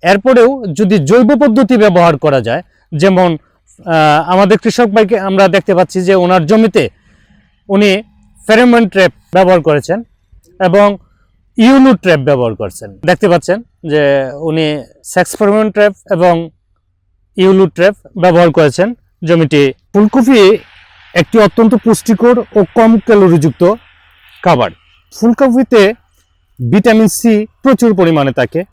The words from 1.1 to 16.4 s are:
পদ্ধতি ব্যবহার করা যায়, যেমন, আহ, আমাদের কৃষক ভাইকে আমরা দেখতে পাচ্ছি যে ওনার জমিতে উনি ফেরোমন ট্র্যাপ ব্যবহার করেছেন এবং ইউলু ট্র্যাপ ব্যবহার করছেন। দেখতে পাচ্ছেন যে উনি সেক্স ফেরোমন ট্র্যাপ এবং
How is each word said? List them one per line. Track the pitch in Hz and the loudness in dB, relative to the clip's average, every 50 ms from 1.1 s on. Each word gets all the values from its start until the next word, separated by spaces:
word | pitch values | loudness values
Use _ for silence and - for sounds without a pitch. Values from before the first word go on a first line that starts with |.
| 196 240 254 214 294 240 294 | 2 2 4 2 2 2 2
পদ্ধতি | 285 220 226 269 196 254 | 0 2 2 0 0 2
ব্যবহার | 240 214 214 180 180 175 170 160 139 | 2 2 2 2 2 2 2 0 0
করা | - 156 139 135 | -2 -2 -2 -2
যায়, | 117 113 117 156 175 _ _ _ _ _ - | -2 -2 -6 -6 -8 _ _ _ _ _ -6
যেমন, | 151 156 196 190 180 185 180 165 151 _ _ _ _ _ _ _ _ - | -2 0 0 2 2 0 0 -2 -6 _ _ _ _ _ _ _ _ -8
আহ, | 180 165 160 156 151 147 151 160 175 | -4 -2 0 2 2 0 0 -2 -2
আমাদের | 180 185 202 185 208 190 | 0 0 2 2 0 0
কৃষক | - 233 - - 247 | -2 -4 -2 -2 -2
ভাইকে | 214 196 226 220 185 226 202 | 0 0 0 0 0 -2 -4
আমরা | 190 196 190 190 196 190 | -4 -4 -2 0 0 0
দেখতে | 165 196 - - 196 | 0 -2 -2 -2 0
পাচ্ছি | 175 185 - - 185 185 | 0 0 -2 -2 -6 -2
যে | 175 196 | 0 0
ওনার | 190 180 175 185 185 160 | 0 0 0 0 0 0
জমিতে | 147 208 220 226 220 - 214 143 101 _ _ _ _ _ _ _ _ _ _ _ _ _ _ _ _ | 0 0 2 2 0 0 -2 -4 -4 _ _ _ _ _ _ _ _ _ _ _ _ _ _ _ _
উনি | 202 196 208 202 190 196 226 _ _ _ _ _ _ _ _ | -4 -2 0 0 0 -2 -6 _ _ _ _ _ _ _ _
ফেরোমন | - 220 220 247 247 240 233 233 190 | -2 0 2 2 2 2 2 0 0
ট্র্যাপ | - 196 185 170 - _ _ _ - | 0 0 0 0 -2 _ _ _ -2
ব্যবহার | 180 190 180 185 175 151 | 0 2 2 2 0 0
করেছেন | 160 151 147 - - 170 214 233 _ _ _ _ _ _ _ _ _ _ _ | 0 -2 -2 -2 -6 -8 -8 -8 _ _ _ _ _ _ _ _ _ _ _
এবং | 190 180 170 202 202 202 202 185 _ _ _ _ _ _ _ _ _ _ _ | -4 0 2 2 2 2 0 -4 _ _ _ _ _ _ _ _ _ _ _
ইউলু | - 220 233 269 277 262 269 247 | 0 2 2 4 4 4 4 2
ট্র্যাপ | 180 - 185 165 147 | 0 0 -2 -2 0
ব্যবহার | 131 127 143 131 123 117 110 | 0 -2 -2 -2 -2 -4 -6
করছেন। | - 110 98 - - - 101 98 98 - | -6 -10 -10 -10 -14 -20 -20 -20 -10 -4
দেখতে | 151 180 - - 196 | -4 -4 -2 0 -2
পাচ্ছেন | 170 170 - - 175 214 233 _ _ _ _ 165 | -2 -2 -2 -4 -6 -6 -6 _ _ _ _ -6
যে | 147 151 147 139 139 139 135 131 131 143 | -4 -2 0 0 0 -2 -4 -6 -10 -10
উনি | 156 165 156 160 160 151 151 147 120 - _ _ _ | -8 -6 -4 -4 -4 -4 -6 -8 -10 -16 _ _ _
সেক্স | - - 185 180 - - | -8 -4 -4 -4 -4 -4
ফেরোমন | - 220 202 202 214 220 214 | -4 -2 0 0 0 -2 -2
ট্র্যাপ | 185 - 208 208 196 _ _ _ | -2 0 0 0 -2 _ _ _
এবং | 202 165 170 180 175 165 | -4 0 0 0 0 0